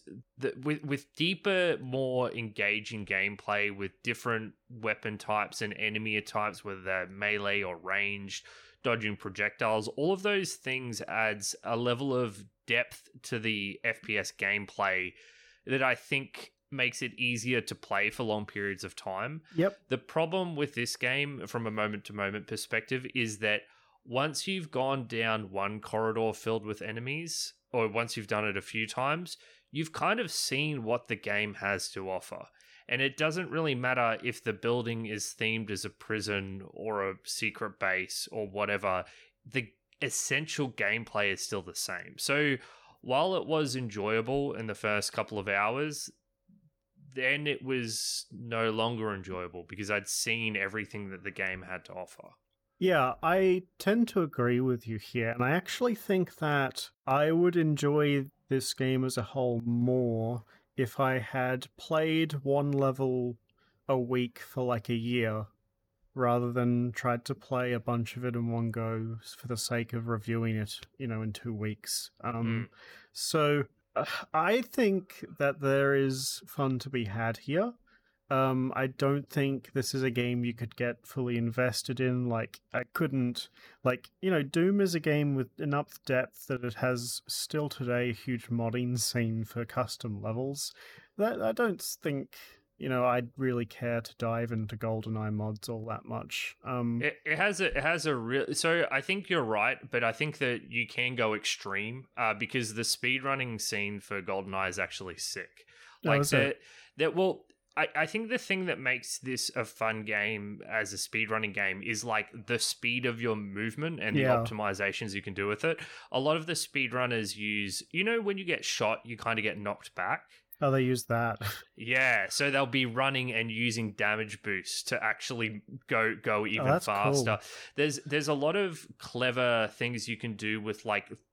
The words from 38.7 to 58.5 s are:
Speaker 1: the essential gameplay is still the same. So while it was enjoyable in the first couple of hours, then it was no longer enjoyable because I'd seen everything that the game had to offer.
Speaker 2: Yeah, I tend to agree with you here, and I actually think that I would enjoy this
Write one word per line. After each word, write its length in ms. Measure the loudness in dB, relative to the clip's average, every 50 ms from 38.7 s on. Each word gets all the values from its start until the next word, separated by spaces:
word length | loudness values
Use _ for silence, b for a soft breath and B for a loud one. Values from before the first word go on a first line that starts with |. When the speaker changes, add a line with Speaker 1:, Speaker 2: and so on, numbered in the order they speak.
| 2 2 2 2 0 0 0 B B B B B B _ _
Speaker 1:
the 240 | -6 -4 -4 -4 -4 -10 _ _ _ _ _
essential 720 | -4 -2 -2 -2 -2 0 0 0 0 -2 -2 -2 -2 -2
gameplay 600 | -2 -2 0 0 0 -2 -4 -2 0 2 2 2
is 100 | 0 0
still 200 | -2 -4 -4 -4
the 140 | -4 -6 -6
same. 400 | -6 -6 -6 -6 -8 -10 -12 -10 -6
So 400 | -2 0 2 4 4 4 2 0 B B B B B B B B
while 340 | -4 0 2 4 4 4 2
it 100 | 0 0
was 300 | 0 2 2 2 2 0
enjoyable 800 | -2 -4 -4 -4 -2 0 2 2 2 2 2 0 0 0 0 -2
in 140 | -4 -4 -6
the 80 | -6
first 380 | -2 0 0 2 2 0 0 -2
couple 260 | -2 -2 -2 -2 -2
of 80 | 0 2
hours, 640 | 2 4 4 2 2 0 -2 -2 -4 -6 -8 -10 -14 _ _ _ _ _ _ _ -20 _ _ _ _ _ _ _ _ _ -20 -12 -4
then 340 | 0 2 2 2 2 2 0
it 160 | -2 -2 0
was 600 | 0 0 0 0 -2 -2 -2 -2 -2 -4 -4 -6 -10
no 420 | -12 -12 -6 -4 0 2 2 4
longer 440 | 4 4 2 2 2 0 -2 -2 -2
enjoyable 500 | -4 -4 -6 -6 -6 -6 -6 -8 -12 -12 -12
because 220 | -10 -8 -2 0
I'd 200 | 0 0 0 -2
seen 480 | -2 -2 0 0 0 0 0 -2 0 0
everything 540 | 0 0 -2 -4 -6 -6 -8 -10 -8 -8
that 120 | -10 -8 -8
the 80 | -8
game 300 | -6 -4 -4 -4 -4 -6
had 240 | -8 -10 -10 -10 -10
to 80 | -12 -12
offer. 340 | -12 -12 -12 -14 -18 -20 -20 -20 _ _ _ _ _ _ _ _ _
Speaker 2:
Yeah, 360 | 2 4 4 6 4 2 2 0 2
I 400 | 2 4 6 6 6 4 2 0 -6 _ _
tend 300 | 0 2 4 4 4 4
to 120 | 4 2
agree 380 | 2 2 2 2 2 4 4 4
with 260 | 4 2 2 0 -2
you 120 | -4 -6 -6
here, 320 | -8 -4 -2 0 0 0
and 120 | 0 0
I 100 | 2 2
actually 440 | 2 2 0 -2 -2 0 2 0 0
think 400 | 0 0 2 2 4 2 2 -2
that 540 | -2 0 2 2 2 2 0 -2 -6 -10 -10 -12 _ _ 2
I 240 | 4 4 6 6
would 240 | 6 6 6 6 6
enjoy 720 | 6 4 4 4 4 4 4 4 6 6 6 4 4 2 -2 -8 _ _
this 240 | _